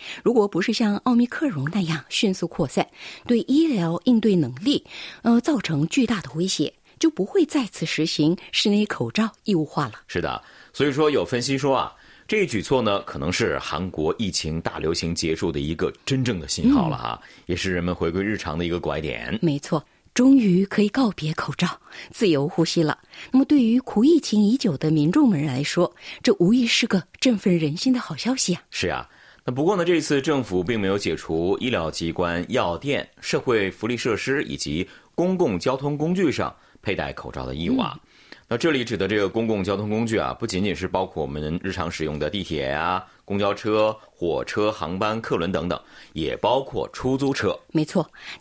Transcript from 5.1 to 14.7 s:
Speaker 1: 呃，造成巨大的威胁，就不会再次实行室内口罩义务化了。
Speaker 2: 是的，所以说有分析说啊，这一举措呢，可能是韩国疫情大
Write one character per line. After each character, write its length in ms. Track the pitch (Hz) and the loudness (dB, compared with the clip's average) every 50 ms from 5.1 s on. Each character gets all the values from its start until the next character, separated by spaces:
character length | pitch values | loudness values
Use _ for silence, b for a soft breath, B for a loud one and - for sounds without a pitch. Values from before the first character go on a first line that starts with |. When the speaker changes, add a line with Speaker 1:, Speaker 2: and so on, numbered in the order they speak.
| B B | B B
Speaker 1:
呃， 180 | - 226 233 240 | 2 4 4 4
造 180 | - - 302 220 | 4 2 0 0
成 300 | - - 165 143 151 175 | 0 0 0 0 0 0
巨 180 | - 277 247 | 2 2 2
大 140 | 214 240 190 | 2 0 -2
的 100 | - 139 - | -6 -6 -4
威 100 | 156 180 | -4 -2
胁， 280 | 185 - - 147 - - _ b b b - | -2 0 -2 -2 -4 -6 _ b b b 0
就 100 | - 330 | 0 0
不 140 | - - 196 | 2 0 -2
会 220 | - - 392 320 | 0 2 2 2
再 200 | - - 302 247 185 | 2 2 0 -2 -2
次 180 | - - 170 | -4 -6 -6
实 200 | - - - 156 | -4 -2 -2 -2
行 300 | 151 - - 147 156 180 B B B | 0 2 2 2 4 2 B B B
室 180 | - - - 214 | -2 0 2 4
内 160 | 202 208 214 | 4 4 2
口 240 | - - - 120 113 | 0 -2 -4 -4 -2
罩 220 | - - 220 220 - _ _ | 0 0 0 0 -2 _ _
义 100 | - 202 | 0 0
务 80 | 160 151 | 0 0
化 200 | - - 170 147 | 0 -2 -4 -4
了。 80 | 117 107 - - - | -4 -6 -10 -12 -6
Speaker 2:
是 140 | - 90 | -4 -4
的， 200 | 80 73 62 55 b b b b b b | -2 -2 -4 -6 b b b b b b
所 160 | - - 139 147 | -4 0 0 0
以 40 | |
说 200 | 131 139 156 151 | 2 2 2 4
有 140 | 147 110 87 | 4 2 0
分 160 | - 131 120 | 0 -2 -2
析 160 | 117 135 139 135 | 0 0 -2 0
说 180 | 135 139 135 | 2 2 2
啊， 180 | 120 78 - b b b b b b b | 2 0 -2 b b b b b b b
这 180 | - 214 214 190 | -2 0 0 0
一 40 | 156 | 0
举 140 | - 101 | 0 -2
措 200 | 85 - 135 127 | 0 2 2 2
呢， 200 | 113 107 101 98 | 2 2 0 0
可 180 | - - - 73 | -2 -6 -8 -4
能 120 | 67 82 | -2 -2
是 280 | 90 - 120 92 73 67 | 0 0 0 0 0 -2
韩 280 | - - 76 76 92 92 | -4 -4 -4 -4 -4 -4
国 240 | - - 76 80 95 - | -4 -2 0 0 0 0
疫 140 | 113 92 | -2 -4
情 300 | - - - 78 80 80 | -4 -4 -4 -4 -4 -4
大 180 | - - | -4 -6